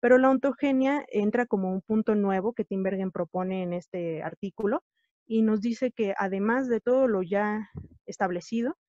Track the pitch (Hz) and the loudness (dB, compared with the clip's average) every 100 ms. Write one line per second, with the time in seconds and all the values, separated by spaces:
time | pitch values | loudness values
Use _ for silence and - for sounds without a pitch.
0 | 240 254 262 262 277 254 285 262 262 285 | 6 6 6 4 2 0 0 2 2 0
1 | - 202 208 240 240 208 185 190 - 220 | -2 -2 0 0 0 0 -2 -4 -2 -2
2 | 220 214 202 190 196 240 208 196 190 190 | 2 2 2 0 -2 -4 -6 -2 -2 -2
3 | 190 - 170 185 185 190 180 175 - 185 | -4 -4 -6 -4 -4 -4 -4 -6 -8 -8
4 | 170 156 156 165 196 - 208 277 _ _ | -6 -6 -8 -10 -12 -4 -2 -2 _ _
5 | _ _ _ 226 220 214 220 226 254 - | _ _ _ 2 2 2 0 -2 -4 -2
6 | 208 196 196 190 202 247 262 226 240 254 | -4 -2 -2 0 0 0 0 -2 2 2
7 | 262 202 185 196 208 208 208 - - - | 4 2 0 0 0 -4 -6 -14 -16 -20
8 | - - 196 180 - 226 233 339 | -16 -4 -2 -2 -4 -4 -4 -6